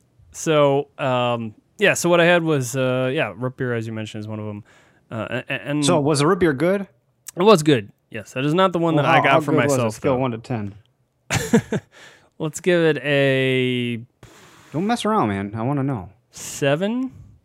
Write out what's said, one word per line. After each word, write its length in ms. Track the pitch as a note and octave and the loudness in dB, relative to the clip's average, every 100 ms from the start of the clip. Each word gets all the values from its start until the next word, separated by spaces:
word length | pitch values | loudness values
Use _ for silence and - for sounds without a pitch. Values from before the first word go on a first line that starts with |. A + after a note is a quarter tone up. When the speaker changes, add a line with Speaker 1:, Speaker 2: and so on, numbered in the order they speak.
| _ _ - | _ _ -20
Speaker 1:
So, 580 | - E3 D3+ C#3+ C#3 - - | -8 0 4 4 2 -2 -4
um, 580 | C#3 B2+ B2 A#2 A2+ - _ - | -2 0 0 -2 -6 -12 _ 0
yeah. 160 | G3 | 2
So 160 | C3+ E3+ | 2 2
what 100 | F3 | 4
I 40 | E3 | 4
had 180 | F3 | 4
was, 320 | D#3+ D3 B2 C3+ | 2 -2 -2 -2
uh, 340 | B2+ B2+ B2+ | 0 0 -2
yeah, 200 | D3+ A#2 F#2+ | -2 -4 -4
root 220 | B2+ B2+ | -6 -4
beer, 160 | B2+ | -4
as 140 | A#2 A2+ | -4 -4
you 60 | |
mentioned, 260 | A2 G#2+ A2 | -8 -10 -10
is 60 | G#2+ | -10
one 120 | G#2+ | -10
of 80 | G#2+ | -10
'em. 160 | G#2 - _ _ _ - | -12 -14 _ _ _ -12
Uh, 180 | A2+ - | -8 -6
a-, 240 | B2 - | -6 -6
a-, 140 | C3 A2 | -8 -4
and 180 | D3 C#3+ | -2 0
Speaker 2:
So 140 | E3+ | 2
was 200 | C#3+ C#3+ | 2 2
the 80 | D3 | 2
root 120 | F#3+ | 2
beer 140 | F3 | 0
good? 340 | C3 E3+ G3 F#3+ _ _ _ - - | 0 0 -2 -6 _ _ _ -12 -2
Speaker 1:
it 60 | |
was 200 | G3+ F#3+ | 2 4
good. 280 | D3+ B2+ G2+ _ _ | 4 0 0 _ _
Yes, 240 | A2 - | -16 -10
that 120 | B2+ D3 | -6 -2
is 80 | |
not 180 | E3+ F#3+ | 2 2
the 60 | F3 | 2
one 160 | E3 D#3 | 0 2
Speaker 2:
Well, 80 | |
Speaker 1:
that 60 | B2+ | 4
I 80 | C3+ | 4
Speaker 2:
how, 60 | |
Speaker 1:
got 80 | C#3+ | 4
Speaker 2:
how 80 | D#3+ | 4
Speaker 1:
for 100 | D3+ | 4
Speaker 2:
good 60 | D#3 | 2
was 160 | B2 | 2
it? 40 | C3 | 2
Speaker 1:
myself, 180 | A2+ A2 | 0 -2
Speaker 2:
Scale 180 | D3 B2+ | -2 0
Speaker 1:
though. 40 | |
Speaker 2:
one 120 | C3 | -2
to 60 | A#2 | -4
ten. 380 | - A#2 G2+ G2+ _ _ _ _ - | -6 -6 -6 -12 _ _ _ _ -6
Speaker 1:
<laughs> 520 | - - A3+ - - - - - - _ - | -6 2 0 0 -6 -8 -20 -20 -20 _ -10
Let's 220 | D#3 - | -8 -4
give 200 | F#3 F3 | 0 4
it 160 | E3 C#3+ | 4 2
a 920 | C#3 C#3+ C#3 C3 C3 B2+ B2+ B2 A#2+ A2+ A#2+ _ - - - - - | 0 2 4 2 2 2 0 0 -2 -4 -10 _ -20 -20 -20 -20 -10
Speaker 2:
Don't 160 | D3 G3+ | -4 -2
mess 180 | A#3+ G#3 | -2 0
around, 240 | G#3+ A2+ | 0 0
man. 240 | G2 G2+ A2 | -2 -4 -4
I 80 | |
wanna 200 | A#2+ C#3+ | -4 -2
know. 260 | C3+ A#2+ F2+ - _ | -2 -4 -8 -18 _
Speaker 1:
seven, 800 | - - - C#3 D3+ G3 B3 C4 - - - | -18 -14 -4 -2 0 -2 -4 -6 -10 -20 -20